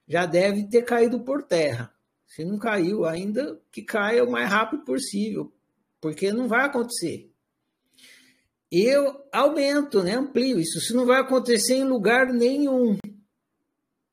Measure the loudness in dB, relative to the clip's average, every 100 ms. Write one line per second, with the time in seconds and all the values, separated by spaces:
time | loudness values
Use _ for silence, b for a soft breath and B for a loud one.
0 | -6 -2 0 2 2 0 2 0 2 2
1 | 2 0 -4 -6 -2 0 0 -2 -10 _
2 | _ _ _ -12 -8 -6 -2 0 0 0
3 | -2 -4 -4 -4 -6 -8 _ -18 -6 -2
4 | 0 2 2 0 0 0 0 -4 -4 -6
5 | -4 -6 -4 -6 -10 _ _ _ _ _
6 | -8 -4 -4 -2 0 0 0 -2 -4 -6
7 | -6 -8 -14 _ _ _ _ _ _ b
8 | b b b b b _ -4 2 4 4
9 | 2 -4 -6 2 2 2 2 0 2 0
10 | 0 -2 -2 0 0 0 -2 -4 -2 0
11 | 4 2 4 0 2 0 2 0 2 0
12 | 2 2 2 2 2 2 0 2 2 0
13 | -4 -18 _ _ _ _ _ _ _ _
14 | _